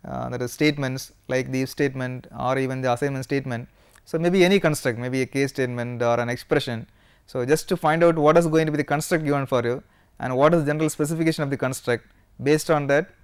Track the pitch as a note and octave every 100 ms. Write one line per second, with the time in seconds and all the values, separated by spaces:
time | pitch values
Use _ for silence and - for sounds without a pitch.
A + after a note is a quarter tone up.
0 | - C3 B2 B2 B2 - D3+ D3 C3+ C3
1 | - _ - C3 C3 C3 C3 - C#3+ C3+
2 | B2+ B2+ - - B2+ C3 C3 C3 C3 A#2+
3 | C#3+ C3+ C3 C#3 C3 A#2 B2+ _ _ -
4 | _ E3 E3+ F#3+ F3+ G3 - D3 C3+ A2+
5 | B2 C3 B2+ C3+ C#3 - B2+ B2 A#2+ A#2+
6 | A#2 A#2+ A#2+ B2 - D3 C3+ A2+ - _
7 | _ _ _ C3 B2 D3 - F3+ D#3 D#3+
8 | E3+ D#3+ D3 D#3+ E3+ D#3 D#3 D3+ D3 D3
9 | - E3+ D3+ C#3+ C3+ B2+ A#2+ B2+ - _
10 | _ _ B2 C3 D3+ E3+ C#3+ D3+ D#3 -
11 | D3+ E3 D#3+ D#3 C#3+ C3+ C3 C3 - A#2+
12 | _ _ _ - B2 D#3 - D3+ C#3+ C#3+
13 | F3 _